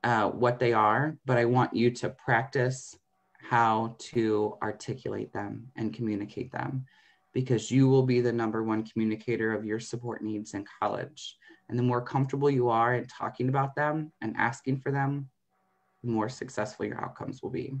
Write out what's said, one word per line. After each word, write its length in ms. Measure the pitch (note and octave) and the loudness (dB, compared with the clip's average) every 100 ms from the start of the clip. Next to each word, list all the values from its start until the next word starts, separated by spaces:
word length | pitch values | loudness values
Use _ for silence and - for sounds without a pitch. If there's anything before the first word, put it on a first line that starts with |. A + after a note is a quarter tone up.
uh, 260 | A#2 A#2 G2+ | 2 2 2
what 300 | - B2 B2 | 2 2 4
they 140 | B2 | 2
are, 440 | A2+ G#2+ A2 D3 D#3 C3 | 4 6 4 2 -2 0
but 120 | B2 | 2
I 80 | A#2 | 4
want 280 | B2+ A#2+ | 4 2
you 160 | - A#2+ | 4 2
to 180 | B2 - | 2 -6
practice 880 | - - A#2 B2 C#3 B2+ C3 - - _ _ _ _ | -6 0 0 0 0 0 -2 -10 -20 _ _ _ _
how 560 | A2+ B2 A#2 A2 A2+ B2 | 0 4 4 4 0 -6
to 580 | - A#2+ A2 G#2+ G#2+ - | -6 0 2 2 0 -2
articulate 720 | G#2 G#2 - G#2 - G#2 G#2 | -6 -6 -8 -8 -6 -6 -6
them 360 | G2+ G2+ A2 A#2+ - | -8 -8 -10 -12 -6
and 180 | A2 | -6
communicate 580 | G#2+ A#2 G#2 G2+ - - | -4 -4 -2 -4 -8 -8
them, 340 | - C3 C3+ C3 _ _ _ _ | -6 -4 -4 -8 _ _ _ _
because 360 | C3 B2+ A#2 - | -4 2 0 2
you 180 | B2+ C3+ | 4 6
will 160 | C3+ | 6
be 180 | B2+ B2 | 6 4
the 100 | A#2+ | 4
number 320 | A#2 A2+ A2 | 2 0 0
one 200 | A2+ A2 | 0 0
communicator 720 | A2 - A2 G#2+ - A2+ A2 | -2 0 0 0 -2 -2 0
of 120 | G#2+ G#2+ | -2 -2
your 140 | A2 | -4
support 440 | - A#2+ A#2+ A2 | -4 -8 -8 -6
needs 300 | G#2+ G#2+ G#2+ | -4 -6 -6
in 120 | G2+ G2+ - | -8 -10 -4
college. 580 | - G2+ - - - - - - _ | -2 -2 -8 -12 -18 -18 -20 -20 _
And 80 | A#2+ | 0
the 60 | |
more 180 | B2 A#2+ | 0 0
comfortable 480 | B2 C3+ C3+ C#3+ C#3+ | 0 -2 0 2 2
you 200 | C#3 B2 | 4 2
are 260 | A2+ A#2 B2 | 4 4 2
in 100 | - | -2
talking 420 | - - - B2+ | -8 -8 -2 0
about 260 | C3+ C3+ C3+ | 0 0 0
them 360 | D3+ D#3 D#3 _ | -2 -2 -6 _
and 140 | A2 A2 | -8 0
asking 420 | A#2 C3 - C3 | -2 0 -4 -4
for 120 | C#3 | -2
them, 380 | C#3 C3+ C#3+ C#3 _ _ _ _ _ _ _ | -2 -2 -2 -8 _ _ _ _ _ _ _
the 80 | A#2+ | -2
more 180 | A2+ G#2+ | -2 -2
successful 560 | - - - B2+ - - | -4 -10 -6 -6 -4 -6
your 180 | - | -4
outcomes 380 | - - - C3 | -8 -8 -10 -8
will 80 | - | -6
be. 240 | B2+ - C3+ | -6 -6 -8